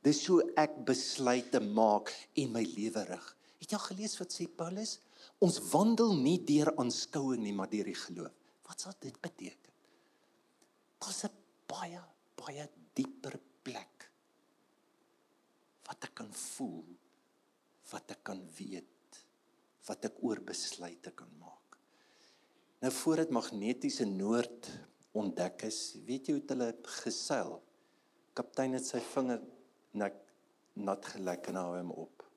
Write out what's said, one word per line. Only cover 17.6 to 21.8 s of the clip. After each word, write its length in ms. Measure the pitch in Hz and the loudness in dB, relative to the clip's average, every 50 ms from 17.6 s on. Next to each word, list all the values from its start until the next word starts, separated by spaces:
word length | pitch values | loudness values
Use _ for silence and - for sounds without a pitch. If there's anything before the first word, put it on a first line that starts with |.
| _ _ _ _ _ - | _ _ _ _ _ -14
wat 200 | - 104 - - | -14 -14 -12 -12
ek 140 | 104 - _ | -16 -12 _
kan 240 | - 98 95 92 82 - | -10 -10 -8 -10 -14 -14
weet, 680 | - 98 - 95 87 - _ _ _ _ _ - - - _ _ _ _ _ _ _ _ _ _ _ _ | -12 -10 -10 -10 -10 -12 _ _ _ _ _ -20 -20 -20 _ _ _ _ _ _ _ _ _ _ _ _
wat 180 | - 104 - - | -10 -10 -6 -6
ek 180 | 110 - - - | -8 -8 -4 -2
oor 180 | 123 110 - | -2 -2 -2
besluite 680 | 95 92 90 - - - - - 87 85 85 - - - | -4 -8 -8 -6 -6 -6 -8 -8 -10 -12 -12 -14 -16 -16
kan 180 | - - - - 76 76 | -16 -16 -20 -20 -20 -20
maak. 400 | 80 82 - - _ _ - _ | -20 -20 -20 -20 _ _ -20 _